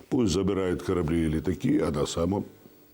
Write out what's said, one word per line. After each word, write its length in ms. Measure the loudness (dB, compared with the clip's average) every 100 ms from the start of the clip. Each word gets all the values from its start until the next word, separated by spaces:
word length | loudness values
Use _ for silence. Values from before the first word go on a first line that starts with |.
| -4
пусть 240 | 0 2
забирають 500 | 2 0 0 0 -2
кораблі 400 | 0 0 2 2
і 60 | 2
літаки, 560 | 0 -2 -2 2 2 0
а 20 |
на 160 | 0 -2
самом 380 | -2 0 -2 -4 -12 -20 -20 -20